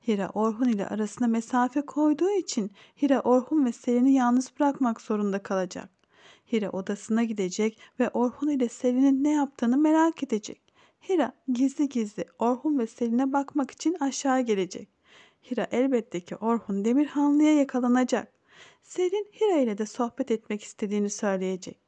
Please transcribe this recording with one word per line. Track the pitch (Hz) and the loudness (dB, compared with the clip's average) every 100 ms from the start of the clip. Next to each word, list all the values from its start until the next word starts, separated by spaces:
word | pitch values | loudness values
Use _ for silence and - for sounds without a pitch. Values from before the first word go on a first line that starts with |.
| - | -2
Hira, | 208 190 | -2 -2
Orhun | - 220 220 254 | -2 -2 0 0
ile | 208 - | 0 -2
arasına | 214 214 - 247 | -4 -6 -2 0
mesafe | 226 - 247 254 294 | 0 0 0 0 -2
koyduğu | 285 - 302 294 349 | -4 0 0 2 0
için | 403 320 - 202 - - _ | 0 -2 -4 -4 -8 -20 _
Hira, | 285 262 | 2 2
Orhun | - 254 247 311 254 | 4 2 2 0 0
ve | |
Selin'i | 233 - 240 262 | -2 0 2 4
yalnız | 269 240 247 254 _ | 4 4 2 -2 _
bırakmak | 285 277 247 226 | 0 2 -2 -2
zorunda | - 214 208 196 | -4 -2 0 -4
kalacak. | 196 190 180 180 190 _ _ _ - - _ | -2 -4 -4 -8 -16 _ _ _ -20 -20 _
Hira | 226 202 | -2 -2
odasına | 185 196 202 - 226 | -6 -6 -8 -2 0
gidecek | 233 208 185 180 214 220 - - | 0 -2 -4 0 -2 -2 -20 -2
ve | 240 | -2
Orhun | 226 247 - 294 | 0 -2 -2 -2
ile | 285 233 | 0 -2
Selin'in | - 254 247 277 269 | 0 0 4 4 4
ne | 294 | 2
yaptığını | 302 277 - 233 262 | 2 0 -2 0 2
merak | 311 320 330 320 | 4 4 2 0
edecek. | 269 214 - - _ _ _ _ - | -4 -4 -6 -18 _ _ _ _ -2
Hira | 370 254 - - | 0 0 -4 -6
gizli | 240 269 277 285 | 0 0 0 -2
gizli | 247 214 - - _ | -2 -4 -6 -12 _
Orhun | 233 247 311 285 | -2 0 0 0
ve | 226 | -2
Selin'e | - 240 233 269 | -4 -2 0 0
bakmak | 277 277 302 262 | -2 -2 -4 -4
için | - 311 349 | -2 -4 0
aşağı | 277 269 277 262 | -4 -2 0 0
gelecek. | 240 202 180 - 202 _ _ - - _ - | 0 0 -2 -6 -16 _ _ -20 -20 _ -8
Hira | 226 196 | -6 -2
elbette | 226 269 247 214 175 | 0 0 0 -2 -10
ki | - - | -10 -6
Orhun | 220 233 - 196 208 | -2 -2 -2 -2 0
Demirhanlı'ya | 254 294 294 294 294 302 | 2 0 0 2 4 4
yakalanacak. | 302 277 254 247 247 254 226 - _ _ - - _ | 4 2 0 2 2 2 -2 -4 _ _ -20 -20 _
Selin | _ - 359 403 415 - | _ -4 -2 -2 -6 0
Hira | 427 339 | 2 4
ile | 240 202 | 2 -2
de | 214 | -6
sohbet | - 233 - 262 | -4 -6 -4 -4
etmek | 220 _ 208 | -4 _ -8
istediğini | - - 208 208 202 | -8 -8 -4 -2 -2
söyleyecek. | 208 208 190 185 185 - - | -2 -2 -2 -2 -6 -10 -18